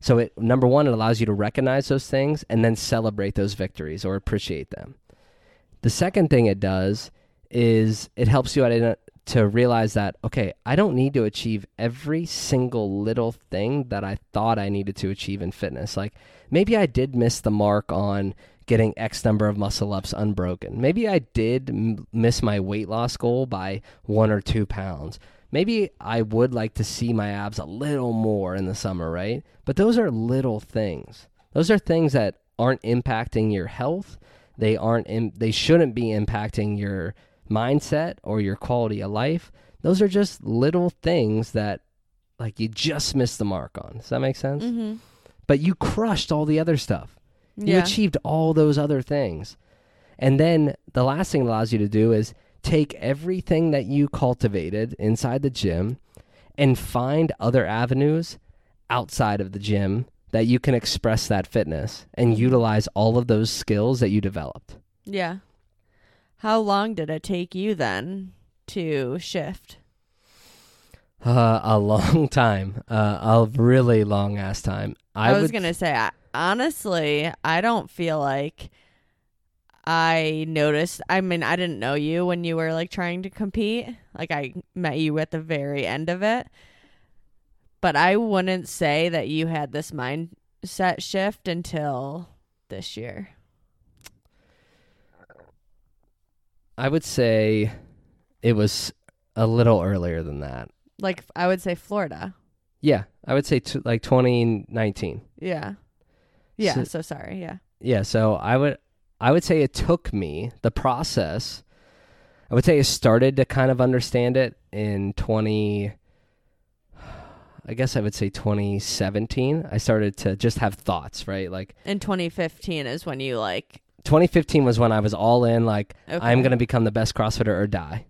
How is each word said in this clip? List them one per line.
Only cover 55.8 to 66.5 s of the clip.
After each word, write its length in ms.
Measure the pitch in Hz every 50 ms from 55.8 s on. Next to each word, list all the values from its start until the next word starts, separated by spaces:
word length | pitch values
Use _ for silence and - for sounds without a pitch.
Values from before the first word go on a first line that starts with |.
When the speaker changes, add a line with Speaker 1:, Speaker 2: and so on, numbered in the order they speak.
| 95 110 127 - _ _ - - - _ _ _ _ - - -
Speaker 1:
and 220 | 143 135 127 120
find 520 | - - - 123 123 131 143 156 165 156 - -
other 260 | - 117 120 131 104
avenues 720 | 80 107 113 123 120 127 131 143 147 156 165 170 - - - _ _ - _ _ _ _ _ _ -
outside 520 | 113 123 110 - - - 127 107 104 101
of 100 | 98 95
the 80 | 98 101
gym 460 | 101 104 104 98 101 95 98 113 123 - _ _ _ _
that 140 | - 113 113 117
you 120 | 123 123
can 140 | - 143 127
express 540 | 117 - - - - - 117 110 107 - -
that 180 | 107 98 90
fitness 640 | - - 120 95 73 80 76 - 110 - - - - -
and 240 | - 123 120 113 107
utilize 480 | 117 127 131 123 113 113 107 110 - - -
all 220 | - 110 113 110 123
of 100 | 120 120
those 240 | 113 107 113 113
skills 480 | - - - - 110 104 107 123 131 120
that 100 | 123 98
you 120 | 101 107
developed. 560 | 101 98 95 85 76 65 - - - - - - _ _ _ _ -
Speaker 2:
Yeah. 340 | - 202 196 180 165 180 196 - _ _ _ _ _ _ _ _ _ _ _ _ _ _ _ _ _ _ _
How 220 | - 220